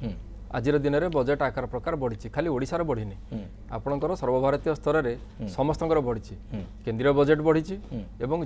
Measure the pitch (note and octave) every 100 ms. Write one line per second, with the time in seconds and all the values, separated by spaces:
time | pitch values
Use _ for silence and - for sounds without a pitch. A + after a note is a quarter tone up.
0 | A#2+ F2+ - - - B2+ B2 D3 C#3+ C#3+
1 | F3+ D3+ B2+ C#3+ C3+ B2 A#2+ B2 D#3+ D#3+
2 | B2+ A2 A#2+ D3 E3+ B2+ C3 E3+ D#3+ A#2
3 | G#2 F#2+ - A2 F2+ - - A2+ C#3 C#3+
4 | D3+ F#3 B2 B2+ C3+ C#3+ D#3+ D3 D3+ D#3
5 | B2+ A#2+ - - G#2+ F#2 C#3+ D3+ E3 D#3+
6 | B2 A2+ - G2 - G#2+ F2 - - A2+
7 | C3+ C#3 C#3+ D#3 D#3 D#3 E3 G3 - A#2+
8 | F#2 - B2 E3